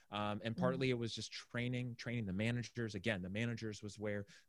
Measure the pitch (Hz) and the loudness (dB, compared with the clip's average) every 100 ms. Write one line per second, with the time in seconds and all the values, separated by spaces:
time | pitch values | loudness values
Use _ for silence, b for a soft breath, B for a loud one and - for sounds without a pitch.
0 | B 104 104 104 113 113 127 127 131 120 | B -2 0 0 -2 2 2 4 2 2
1 | 117 113 - - - 120 123 123 123 120 | 0 -4 -6 -8 -6 -2 0 0 -2 -4
2 | 123 117 101 92 113 120 110 - 113 101 | -2 0 0 2 4 2 0 -2 -2 0
3 | 101 98 90 104 117 113 113 104 107 104 | 2 0 0 0 0 0 -4 -4 -8 -4
4 | 104 104 101 B | -2 -2 -4 B